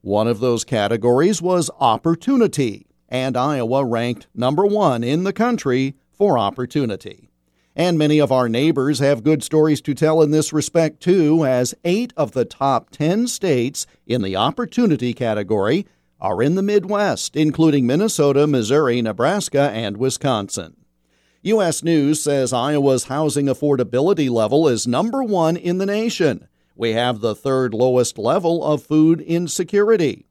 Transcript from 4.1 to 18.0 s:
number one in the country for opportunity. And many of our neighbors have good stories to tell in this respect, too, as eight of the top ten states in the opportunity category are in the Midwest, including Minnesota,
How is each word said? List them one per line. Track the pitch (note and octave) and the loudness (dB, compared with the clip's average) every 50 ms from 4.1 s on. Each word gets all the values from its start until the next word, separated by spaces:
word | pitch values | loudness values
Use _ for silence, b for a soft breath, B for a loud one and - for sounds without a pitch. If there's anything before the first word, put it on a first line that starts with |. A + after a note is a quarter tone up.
| A#2+ - - _ _ | -4 -6 -10 _ _
number | G#2+ A#2+ B2+ D3 D3+ G3+ | -4 -2 0 0 2 2
one | G3+ G3+ G#3+ G3+ D#3+ B2+ A#2 A#2 | 2 2 2 2 2 2 0 -2
in | A#2+ C#3 E3 F#3 | -2 -2 -2 -2
the | G3 F#3+ | -4 -2
country | - A3 B3 A#3+ - - C#3 B2 C3 C3+ C3+ C#3 _ _ _ | -2 -2 -2 -2 -2 -2 -2 0 0 -2 -4 -6 _ _ _
for | _ _ G3+ G#3 D#3+ A#2+ | _ _ 0 2 2 2
opportunity. | G#2 G2+ - - B2+ B2 - D3 C#3+ A#2 G2+ F#2 - G2 G2 _ _ _ _ _ _ _ _ _ _ _ _ | 0 0 -2 -4 -10 -4 -2 -2 -2 -2 -4 -8 -10 -16 -20 _ _ _ _ _ _ _ _ _ _ _ _
And | - E3 F3+ E3+ D#3+ | -2 0 0 2 2
many | D3+ D3+ D3+ D3+ | 2 2 4 4
of | D3 C3+ C3 | 4 4 2
our | B2+ B2 A#2 | 2 0 0
neighbors | A2+ A#2+ C#3 D#3+ D#3+ C#3+ C3 C#3 D3+ A#2+ | 0 0 0 0 0 0 0 -2 0 0
have | C#3+ C#3 C#3+ A#2+ G#2+ | 2 0 0 0 2
good | C#3+ D#3+ D3 - | 0 0 0 -2
stories | - - D#3 D3+ D#3 D3+ C3+ - | -2 0 2 2 2 2 -2 -2
to | - C#3+ | -6 -4
tell | A#2+ D#3+ D#3 D#3+ E3 D#3 | 0 0 2 4 4 4
in | D3 | 4
this | D3+ D#3 D3 - - | 4 0 0 0 -2
respect, | D#3 D3 - _ E3+ E3 D#3 D#3 _ - | -4 -4 0 _ 0 0 0 -2 _ 0
too, | F3+ F3+ G3 E3 D3 D#3 E3 D#3 | 2 2 4 4 4 4 2 2
as | C3 C3 B2 B2+ B2 - _ _ | 2 2 2 0 -2 -4 _ _
eight | E3+ F3 G#3+ B3 A#3+ - | -2 -2 -2 -2 -4 -4
of | - D3+ A2 - | -4 -4 -2 0
the | C3 A#2 | -4 -4
top | - - _ C#3 C#3 C3 A#2+ - _ | -4 -4 _ -2 0 0 0 -2 _
ten | - - D3+ D#3 F3+ G#3+ A#3+ | -8 -2 0 0 2 0 0
states | B3 - - - F#3 D3 B2+ A#2 C3 D3+ - - _ _ _ _ | -2 -4 -4 -2 0 0 0 0 -2 -4 -8 -12 _ _ _ _
in | - A#2 B2 G#2 | -4 -2 -2 -2
the | F#2+ F#2+ | -2 0
opportunity | F#2 G#2+ C3+ - - A#3+ E3+ - - B3 G#3+ D3+ - B2 B2 A2+ | 0 0 0 0 -4 -8 -6 0 0 2 2 2 0 -2 -4 -4
category | - C3 A2+ G#2+ G#2 G#2 F2+ A2 G#2 G2 G#2+ C3+ F#3+ G3+ _ _ _ _ _ _ _ | -4 -2 -2 -2 -2 -2 -2 -2 0 0 0 0 0 -2 _ _ _ _ _ _ _
are | - F#2+ G2 F2+ A#2+ | -6 -6 -2 0 0
in | C#3+ E3+ | 0 0
the | F#3+ G3 | 0 0
Midwest, | G3+ G#3 G#3 F3+ F#3+ G#3 G3+ G#3 F#3+ B2+ - - - _ | 2 0 0 0 0 -2 0 0 0 -2 -4 -6 -8 _
including | C#3+ D#3 D#3 C#3+ - D#3+ D#3+ D3 C#3+ B2+ | 0 0 0 2 2 2 4 4 4 2
Minnesota, | A#2 C3 D#3+ | 2 2 0